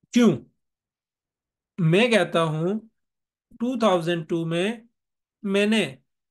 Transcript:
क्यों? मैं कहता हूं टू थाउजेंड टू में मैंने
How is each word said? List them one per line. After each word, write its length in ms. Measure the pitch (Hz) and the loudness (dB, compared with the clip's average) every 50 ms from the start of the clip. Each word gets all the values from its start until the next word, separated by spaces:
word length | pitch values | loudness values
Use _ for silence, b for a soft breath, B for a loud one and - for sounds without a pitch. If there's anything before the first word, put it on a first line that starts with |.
| _ _ - | _ _ 2
क्यों? 220 | 240 240 208 156 - - _ _ _ _ _ _ _ _ _ _ _ _ _ _ _ _ _ _ _ _ _ _ _ _ _ _ - | 4 4 4 4 2 -4 _ _ _ _ _ _ _ _ _ _ _ _ _ _ _ _ _ _ _ _ _ _ _ _ _ _ -2
मैं 320 | 175 160 165 196 240 240 | 0 2 2 2 2 2
कहता 300 | 226 202 175 - - 170 | 2 2 0 0 0 -2
हूं 360 | 165 160 151 156 165 180 208 220 - - _ _ _ _ _ _ _ _ _ _ _ _ - - | -2 -2 -2 -2 -4 -4 -4 -6 -8 -14 _ _ _ _ _ _ _ _ _ _ _ _ -12 -8
टू 160 | 226 247 262 226 | -6 -6 -2 0
थाउजेंड 480 | 226 208 185 180 165 170 175 170 160 | 0 2 2 0 0 -2 -4 -4 -6
टू 180 | - 180 165 165 | -6 -6 -6 -4
में 440 | 165 165 170 185 214 240 226 - _ _ _ _ _ _ _ _ _ _ _ | -4 -4 -2 -2 -4 -4 -8 -14 _ _ _ _ _ _ _ _ _ _ _
मैंने 400 | - 202 190 202 208 208 220 220 180 135 135 - _ _ _ _ _ _ | -6 -2 0 0 2 2 2 0 0 -2 -6 -12 _ _ _ _ _ _